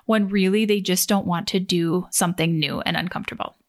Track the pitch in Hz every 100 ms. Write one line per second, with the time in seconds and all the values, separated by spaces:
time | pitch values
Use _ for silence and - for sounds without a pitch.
0 | - 220 196 202 190 208 214 208 190 185
1 | - 196 185 170 - - 190 180 170 175
2 | 180 - 175 175 165 160 143 - - 165
3 | 180 - - - - -